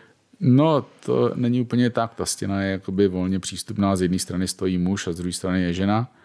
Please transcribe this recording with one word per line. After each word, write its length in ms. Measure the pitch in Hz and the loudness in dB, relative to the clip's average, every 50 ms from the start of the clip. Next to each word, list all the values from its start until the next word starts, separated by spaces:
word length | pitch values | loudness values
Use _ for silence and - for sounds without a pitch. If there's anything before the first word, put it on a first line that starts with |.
| - _ _ _ _ _ _ - | -20 _ _ _ _ _ _ -2
No, 440 | 175 131 123 135 151 160 156 135 - - - - - | 2 4 6 6 6 6 4 2 0 -4 -10 -12 -4
to 260 | - 123 127 120 120 - | -2 0 2 2 0 0
není 260 | 131 123 117 120 127 | 0 0 0 0 0
úplně 300 | 120 117 127 123 123 120 | 0 0 2 2 2 2
tak. 240 | - 120 113 110 - | 2 0 -2 -2 -4
Ta 120 | - 92 | -6 -6
stěna 360 | - - - 104 98 98 98 98 | -6 -4 -4 -4 -4 -2 -2 -2
je 80 | 98 95 | -2 -2
jakoby 360 | 95 - - 95 92 101 98 | -4 -4 -4 0 2 2 2
volně 300 | 92 90 90 92 95 95 | 2 0 -2 0 -2 -2
přístupná. 580 | - - - 82 - - 107 101 98 98 98 | -4 -6 -10 -10 -10 -8 -2 0 2 2 2
Z 60 | 90 92 | 2 2
jedné 160 | 90 92 92 | 0 0 0
strany 300 | - - 95 90 95 92 | -2 -4 -4 -4 -4 -4
stojí 300 | - - 95 95 92 90 | -4 -4 -2 -2 0 0
muž 280 | 87 92 98 95 - | 0 0 -2 -2 -4
a 60 | 92 85 | -6 -6
z 40 | |
druhé 160 | 90 87 90 87 | -6 -6 -6 -6
strany 300 | - - 92 90 92 90 | -6 -4 -2 -2 0 0
je 100 | 87 87 | 0 -2
žena. 400 | 90 98 101 104 113 123 - _ _ _ | 0 0 0 0 0 -2 -4 _ _ _